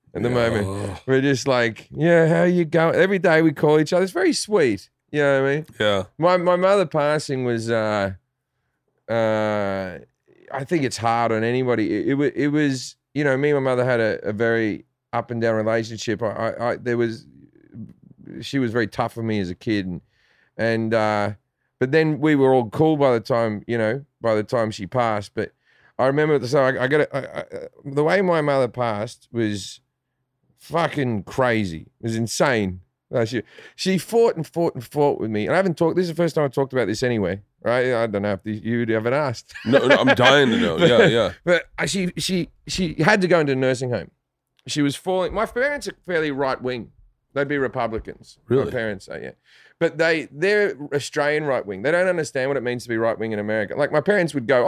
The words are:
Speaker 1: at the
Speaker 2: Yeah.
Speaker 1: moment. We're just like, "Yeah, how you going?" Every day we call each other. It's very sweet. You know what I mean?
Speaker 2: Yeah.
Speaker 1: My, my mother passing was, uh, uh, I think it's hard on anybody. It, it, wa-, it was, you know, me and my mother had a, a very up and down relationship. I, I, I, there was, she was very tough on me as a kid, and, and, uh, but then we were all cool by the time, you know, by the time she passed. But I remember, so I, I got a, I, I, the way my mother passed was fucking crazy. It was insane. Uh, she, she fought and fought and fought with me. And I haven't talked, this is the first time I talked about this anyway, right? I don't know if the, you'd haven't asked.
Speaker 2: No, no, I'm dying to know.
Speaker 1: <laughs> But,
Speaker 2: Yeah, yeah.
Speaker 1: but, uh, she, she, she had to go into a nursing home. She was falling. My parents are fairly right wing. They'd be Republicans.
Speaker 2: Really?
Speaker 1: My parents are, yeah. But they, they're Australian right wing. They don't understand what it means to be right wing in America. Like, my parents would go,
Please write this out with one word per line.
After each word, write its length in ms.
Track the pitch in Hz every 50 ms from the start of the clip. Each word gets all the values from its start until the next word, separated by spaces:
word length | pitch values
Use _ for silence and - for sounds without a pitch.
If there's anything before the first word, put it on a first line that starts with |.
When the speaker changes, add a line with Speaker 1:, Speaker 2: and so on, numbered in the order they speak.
| _ _ -
Speaker 1:
at 80 | 90 110
the 60 | 120
Speaker 2:
Yeah. 200 | 123 120 117 117
Speaker 1:
moment. 520 | 110 104 98 95 98 101 101 101 95 - -
We're 160 | 131 131 135
just 260 | 135 143 139 120 -
like, 400 | 139 127 123 117 113 107 - - -
"Yeah, 360 | - 135 151 170 170 165 160 156
how 160 | 170 170 175
you 200 | 180 180 175 170
going?" 300 | 151 165 160 165 165 -
Every 240 | 127 180 190 202 185
day 240 | 165 175 156 156 165
we 80 | 160
call 280 | 143 - 165 151 151 156
each 140 | 151 - 180
other. 80 | 175 190
It's 80 | 185
very 220 | - 349 381 339 233
sweet. 560 | - - 208 208 190 147 120 101 98 - - _ _ _ _
You 80 | 143 147
know 200 | 143 139 139 135 135
what 40 | 139
I 20 | 143
mean? 100 | 156 151 - - -
Speaker 2:
Yeah. 240 | 107 107 101 95 92 - _
Speaker 1:
My, 200 | - 156 180 185
my 180 | 180 175 180 180
mother 320 | 175 185 190 202 202 180
passing 560 | 143 - 151 143 147 151 156 - - 135 131 123
was, 240 | 120 117 113 110 117
uh, 440 | 117 110 107 107 107 104 98 98 95 - _ _ _ _ _ _ _ _ _ _ _ _ _ _ _ _ _ -
uh, 880 | 113 117 113 110 110 107 107 107 104 104 101 98 98 95 95 92 87 76 - - _ _ _ _ _ 50 50 - -
I 100 | 135 139
think 180 | - 180 160 135
it's 140 | 117 -
hard 340 | - 113 113 117 117 117 113
on 120 | 110 110 113
anybody. 500 | 117 123 127 131 123 120 113 107 - 101
It, 120 | 101 - 113
it, 40 | 139
wa-, 160 | 139 147 131 -
it 140 | 113 139
was, 480 | 147 143 151 151 143 131 127 - - - _ _ _ -
you 100 | 139 151
know, 140 | 143 131
me 140 | 131 143 147
and 120 | 147 139 131
my 60 | 131
mother 140 | 127 123 127
had 140 | 127 123 117
a, 200 | 110 107 85 - -
a 60 | 104 107
very 520 | 101 117 113 113 113 110 107 87 - - _ _ _ _ _ -
up 180 | 117 117 -
and 100 | 120 117
down 140 | 113 113 110
relationship. 680 | 110 107 113 113 117 110 113 117 104 - 120 107 95 117
I, 40 |
I, 440 | 104 - - 113 113 - - 117 120
I, 40 | 92
there 200 | - - 123 120
was, 280 | 117 117 113 113 - - - 64 - - - _ _ - - - 113 110 - - _ - - - - - - - -
she 180 | 117 - - 139
was 120 | 127 113
very 160 | 107 123 107
tough 300 | 95 - - 117 113 -
on 100 | 117 113
me 120 | 113 107 104
as 100 | 95 87
a 60 | 90
kid, 300 | - - 120 107 101 95
and, 160 | 92 87 - - _ _ _ _ _ _ _ _ _ _
and, 360 | - 113 113 113 113 113 110 113
uh, 380 | 110 107 107 107 104 104 104 104 - _ _ _ _ _ _ _ -
but 120 | 127 131
then 280 | 147 160 160 156 151 -
we 160 | 147 156 151
were 180 | 139 135 131 131
all 160 | 127 117 104
cool 260 | - - 160 160 156
by 160 | 143 143 131 120
the 60 | 113
time, 440 | 104 - 123 117 117 110 107 98 -
you 100 | - 117
know, 280 | 113 110 107 120 139 143 _ _ _
by 140 | - 113 110
the 80 | 107 107
time 280 | - 131 120 110 110
she 140 | 104 - 98
passed. 460 | 87 - 127 120 113 107 104 101 - -
But 180 | 113 101 - _ _ _ _ _ _ _ _ _
I 80 | - 123
remember, 400 | 135 139 151 151 156 151 135 123
so 160 | 117 139 143 131
I, 200 | 131 131 - 127
I 40 |
got 140 | 131 151 147
a, 140 | - - -
I, 240 | 139 123 - - -
I, 60 | - - - - - - _ - -
the 200 | 139 139 143 151
way 180 | 165 180 202
my 180 | 196 180 170 160
mother 260 | 147 143 139 135 127
passed 600 | 113 - 127 123 117 107 101 110 120 - - _ _
was 500 | 123 117 113 107 104 98 - - - - _ _ _ _ _ _ _ _ _ _ _ _ _ _ _ _
fucking 640 | - - 143 175 165 139 - 147 135 123 113 101 82
crazy. 640 | - - - 127 123 117 110 104 90 80 78 - - _ _
It 40 | 117
was 120 | 113 113
insane. 680 | 113 113 107 - - 175 143 123 110 101 92 90 92 - _ _ _ _ - -
Uh, 120 | 123 117
she, 160 | 110 127 110 - _ - - - - -
she 220 | - - 190 185
fought 380 | 160 - - 220 233 233 220 -
and 100 | 165 -
fought 260 | - - 165 170 135 -
and 100 | 131 117
fought 340 | - - 147 143 143 - -
with 100 | 101 110
me. 140 | 107 104 107
And 80 | 90 151
I 40 |
haven't 200 | 180 196 190 160
talked, 180 | - 170 160 -
this 60 | 180 185
is 60 | 170
the 60 | 160
first 200 | 170 175 160 -
time 100 | 165 147
I 20 |
talked 240 | 135 - 143 135 127
about 160 | 131 123 113
this 160 | 92 107 - 127
anyway, 380 | 123 120 107 98 85 95 101 - _ _ _
right? 320 | - 113 120 127 123 127 123
I 140 | 113 117
don't 140 | 113 101 101
know 120 | 101 104 98
if 100 | 90 -
the, 100 | 107 104
you'd 340 | 107 101 113 120 120 120 113
haven't 240 | 110 110 110 120 131
asked. 400 | 151 151 131 117 - - - - - -
Speaker 2:
No, 200 | - - 277 -
no, 100 | - 285
I'm 180 | - 123 262 269
dying 340 | - 123 127 135 147 139 120
to 60 | 110
know. 200 | - - - 80
Speaker 1:
<laughs> 20 | 170
But, 80 | 175 156
Speaker 2:
Yeah, 160 | 120 113 196
yeah. 260 | 170 113 117 104 85 - - -
Speaker 1:
but, 220 | 170 175 160 - - -
uh, 80 | - 170
she, 260 | 165 - 196 180 180 -
she, 320 | 170 - - 190 175 - - _ _ _
she 280 | - - - 190 156 151 -
had 200 | 156 202 214 208
to 60 | 185
go 120 | 165 175 165
into 100 | 151 143 131
a 20 |
nursing 340 | 131 131 127 127 117 135 123
home. 220 | 120 95 - - _ _ _ _ _ _ _ _ _ _ -
She 140 | 131 - 151
was 140 | 143 143 131
falling. 380 | - - 180 185 185 180 151 175
My 120 | 196 220
parents 400 | - - 240 269 294 285 277 - 196
are 60 | - _ _
fairly 260 | 180 180 160 160 147
right 300 | 135 135 143 131 123 -
wing. 300 | 123 127 127 117 - - _ _ - _ _ _ _ _ -
They'd 140 | 135 143
be 100 | 139 147
Republicans. 800 | 139 131 117 101 131 117 113 113 107 - - - - - - - _ _
Speaker 2:
Really? 180 | - 120 135 123
Speaker 1:
My 60 | -
parents 380 | 123 123 113 110 101 95 - -
are, 100 | 65 -
yeah. 120 | 64 65 - _ _ _ - - - - _ -
But 180 | 170 160 151
they, 300 | 151 165 165 165 160 120 -
they're 440 | 131 147 180 196 208 208 208 175 - 127 147 147 -
Australian 520 | 143 - - - 151 143 147 151 151 156
right 200 | 143 131 110 -
wing. 160 | 101 98 95
They 80 | 107 147
don't 180 | 170 175 185
understand 440 | 185 180 170 147 - - 135 127 139
what 60 | 139
it 40 | 127
means 220 | 113 123 123 120 -
to 60 | -
be 80 | 117
right 200 | 113 113 113 -
wing 140 | 90 110 113
in 80 | 110 104
America. 340 | 104 107 107 110 101 95 -
Like, 160 | 135 147 -
my 100 | 147 151
parents 340 | - 196 208 202 170 147 147
would 100 | 139 113
go, 220 | 120 131 123 123